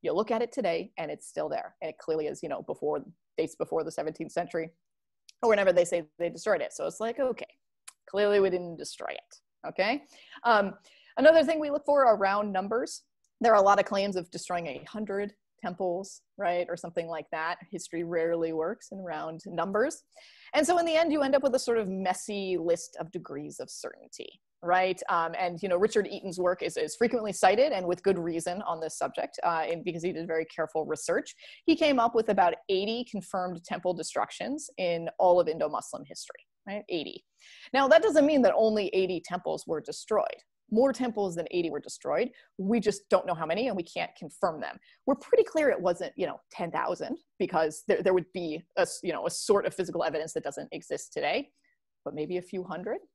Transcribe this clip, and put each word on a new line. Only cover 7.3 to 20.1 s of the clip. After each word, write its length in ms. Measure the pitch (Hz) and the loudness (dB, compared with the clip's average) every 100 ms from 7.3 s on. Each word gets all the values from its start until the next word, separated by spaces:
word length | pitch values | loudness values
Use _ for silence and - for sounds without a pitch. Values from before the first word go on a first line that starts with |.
| 226 - _ _ _ - _ - | -2 -10 _ _ _ -20 _ -8
clearly 300 | 190 208 208 | 0 4 6
we 100 | 190 | 4
didn't 280 | 185 175 165 | 2 -4 -10
destroy 320 | - - - | -12 -10 -10
it, 580 | - _ - _ _ 156 | -10 _ -20 _ _ -12
okay? 360 | - 190 277 - - - - 240 | -2 0 0 -6 -20 -20 -4 4
Um, 300 | 220 202 190 _ _ _ - | 4 4 -2 _ _ _ 6
another 260 | 277 330 | 8 10
thing 160 | 285 320 | 6 2
we 100 | 302 | 0
look 160 | 294 294 | -2 2
for 200 | 285 262 | 6 6
are 100 | 208 | 6
round 380 | 190 202 208 | 4 2 0
numbers. 500 | 190 196 233 277 - _ _ _ _ | -2 -2 -2 -4 -8 _ _ _ _
There 100 | 226 | 6
are 100 | 208 | 8
a 40 | 196 | 8
lot 120 | 202 | 6
of 60 | |
claims 320 | 196 202 202 185 | 4 0 0 -2
of 160 | 170 | -6
destroying 360 | 180 - 175 165 | -12 -6 -4 -4
a 180 | 135 147 | -10 -10
hundred 460 | 214 214 196 208 208 _ _ | -10 -6 -4 -6 -10 _ _
temples, 600 | - 175 185 175 196 - _ - | -10 -4 -2 -2 -6 -16 _ -4
right, 280 | 196 175 175 | -2 0 -2
or 80 | 170 | -6
something 300 | 180 170 165 | -6 -6 -6
like 180 | 165 156 | -8 -8
that. 240 | 160 160 175 175 | -4 -4 -6 -8
History 360 | 208 - 165 170 | -12 -8 -6 -2
rarely 480 | 170 165 170 165 | 0 0 0 0
works 400 | 160 160 233 - | -2 -4 -4 -12
in 60 | 196 | -14
round 420 | 185 156 160 160 190 | -10 -8 -8 -10 -10
numbers. 580 | 175 196 196 262 320 _ | -4 -2 0 0 -2 _